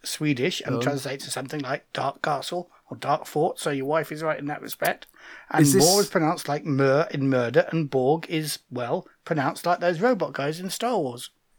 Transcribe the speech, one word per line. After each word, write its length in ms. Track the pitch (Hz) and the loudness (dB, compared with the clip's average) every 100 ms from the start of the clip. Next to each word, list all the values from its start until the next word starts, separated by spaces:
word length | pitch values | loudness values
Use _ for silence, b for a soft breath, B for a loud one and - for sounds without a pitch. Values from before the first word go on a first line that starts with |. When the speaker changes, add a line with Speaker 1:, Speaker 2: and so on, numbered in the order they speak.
Speaker 1:
Swedish 560 | - - 151 127 143 - | -10 -2 0 2 0 -2
and 120 | - 117 | -2 0
Speaker 2:
Oh. 40 | |
Speaker 1:
translates 420 | 127 143 135 135 | 0 -2 -4 -8
to 60 | - | -8
something 300 | 147 139 151 | -8 -6 -6
like 300 | 131 147 - | -4 -6 -6
Dark 280 | - 135 - | -4 -4 -2
Castle 480 | - 143 - 175 180 b b | -2 -2 -2 -6 -6 b b
or 80 | 113 | -6
Dark 260 | - 151 | 0 0
Fort, 340 | - 151 160 - | 0 0 0 0
so 120 | 165 | -4
your 160 | 143 135 | -2 0
wife 260 | 160 151 | -2 -2
is 100 | 151 | -4
right 160 | 156 147 | -4 -4
in 80 | 143 | -6
that 140 | 147 | -8
respect. 460 | 113 - - - - _ B B B | -10 -4 -2 -2 -8 _ B B B
And 140 | 156 | 4
Speaker 2:
Is 100 | 143 | 6
this 100 | 131 | 8
Speaker 1:
Moore 180 | 156 196 | 6 6
is 60 | 202 | 4
pronounced 380 | 190 156 175 - | 2 2 0 -4
like 180 | 143 - | -4 0
Mur 420 | 135 135 139 170 | 2 4 4 2
in 180 | 151 135 | 0 2
murder, 360 | 127 120 135 175 | 2 2 2 2
and 160 | 165 151 | 0 0
Borg 380 | 135 127 160 - | 0 2 0 -2
is, 300 | 156 156 - - | -4 -4 -8 -8
well, 360 | 123 120 170 - _ | -6 -4 -4 -6 _
pronounced 400 | - 156 135 - | -4 -2 0 0
like 160 | 175 175 | 0 0
those 200 | 175 165 | 0 2
robot 320 | 226 233 156 | 2 2 -2
guys 260 | 135 139 160 | -2 -4 -4
in 80 | 185 | -6
Star 300 | - 233 233 | -4 -2 0
Wars." 320 | 139 120 - _ _ | -2 -6 -14 _ _